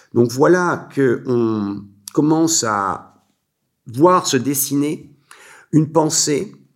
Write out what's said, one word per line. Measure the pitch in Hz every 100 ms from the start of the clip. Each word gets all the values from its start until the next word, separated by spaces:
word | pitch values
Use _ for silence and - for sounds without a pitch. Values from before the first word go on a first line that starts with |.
| _
Donc | 113 120
voilà | 127 151 180 175 139 -
que | 143 135 117 135
on | 120 113 107 101 101 - - -
commence | - 147 160 165 -
à | 113 104 98 85 - _ _ _ _ _ _ _ -
voir | 117 175 180 -
se | 135
dessiner | 135 139 - 143 143 160 - _ _ - - - _
une | 156 156
pensée, | 160 156 - - 143 202 - _